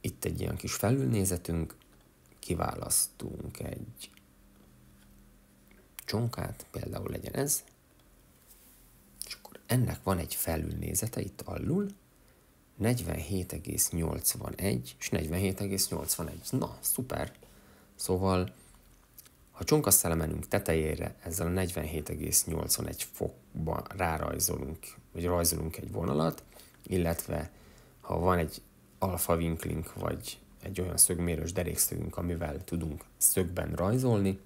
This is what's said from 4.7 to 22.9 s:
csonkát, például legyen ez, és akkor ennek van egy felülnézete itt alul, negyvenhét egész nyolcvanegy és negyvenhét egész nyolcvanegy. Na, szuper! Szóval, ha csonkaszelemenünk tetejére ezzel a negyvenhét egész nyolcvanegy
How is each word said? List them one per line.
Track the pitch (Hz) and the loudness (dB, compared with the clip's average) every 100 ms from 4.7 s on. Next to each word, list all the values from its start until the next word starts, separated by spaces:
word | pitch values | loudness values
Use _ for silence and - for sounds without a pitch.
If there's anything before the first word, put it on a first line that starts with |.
| - - - - - - - - - - - - - - | -20 -20 -20 -20 -20 -20 -20 -20 -20 -20 -20 -20 -14 -2
csonkát, | 110 117 - 87 - - | 0 0 0 -4 -6 -10
például | - - - 98 | -6 -4 -4 -4
legyen | - - | -6 -4
ez, | - 139 - - - _ - - - - - - - - - - - - - - | -2 0 0 -2 -20 _ -20 -20 -20 -20 -20 -20 -20 -20 -20 -20 -20 -20 -14 -12
és | |
akkor | - - - - | -12 -16 -20 0
ennek | 127 98 82 | 4 4 2
van | - 92 | 0 0
egy | 82 - | 0 -2
felülnézete | - 78 80 80 - - 117 - | 0 0 0 -2 -2 0 0 -2
itt | - - | -4 -8
alul, | - - - 180 202 - - - - - _ _ _ - | -8 -2 0 0 0 -8 -20 -20 -20 -20 _ _ _ 0
negyvenhét | 107 123 85 80 82 95 90 | 2 2 0 -4 -2 -2 -2
egész | 82 82 - - | -6 -4 0 2
nyolcvanegy | 82 80 - - - - - 95 - 123 - | 2 0 2 0 -2 -6 -2 0 0 -4 -8
és | - | -2
negyvenhét | 87 78 87 98 92 | 0 0 2 0 0
egész | 101 95 - | -2 0 0
nyolcvanegy. | 80 73 - 78 82 - | 0 -2 -2 -2 -6 -2
Na, | - - - | 0 0 -4
szuper! | - - - - 71 - - - - - - - | -2 -2 -2 -4 -4 -8 -20 -20 -20 -20 -20 -8
Szóval, | - 92 95 92 90 - - - - - - - - - - | 0 4 6 4 2 -4 -20 -20 -20 -20 -20 -20 -20 -20 -20
ha | - | -8
csonkaszelemenünk | - 156 120 - 87 82 78 78 - | 2 4 6 6 6 2 2 -2 0
tetejére | 104 - 80 78 78 82 - | 0 4 2 2 0 -4 -6
ezzel | 87 85 85 | -6 -2 0
a | |
negyvenhét | 92 92 87 78 78 - | 2 0 -2 -2 -4 -4
egész | 76 78 - - | -4 2 2 2
nyolcvanegy | 80 - - 76 | -2 0 0 -2